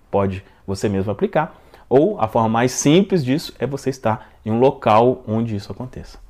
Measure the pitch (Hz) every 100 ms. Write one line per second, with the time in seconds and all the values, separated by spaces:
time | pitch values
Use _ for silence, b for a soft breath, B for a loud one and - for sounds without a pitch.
0 | _ 101 98 92 b b - 98 113 98
1 | 98 98 196 165 156 b b b b 127
2 | 170 202 - 120 113 113 123 - 143 160
3 | 202 190 127 143 - - 123 139 - 127
4 | 110 107 - _ - 113 131 139 - 107
5 | 123 127 - 110 117 104 - 101 127 -
6 | - -